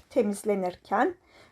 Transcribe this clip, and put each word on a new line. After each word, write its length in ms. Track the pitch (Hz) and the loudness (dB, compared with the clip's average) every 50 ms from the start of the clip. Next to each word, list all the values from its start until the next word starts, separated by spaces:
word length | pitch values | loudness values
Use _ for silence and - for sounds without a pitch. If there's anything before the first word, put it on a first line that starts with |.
| - - | -4 -6
temizlenirken 1040 | - 269 220 208 202 - - 214 202 196 185 180 180 - _ - 196 190 - 370 359 - _ _ _ - - - | 0 0 2 2 0 -4 -2 -2 0 0 0 -4 -6 -8 _ -2 0 2 2 0 -2 -6 _ _ _ -20 -20 -20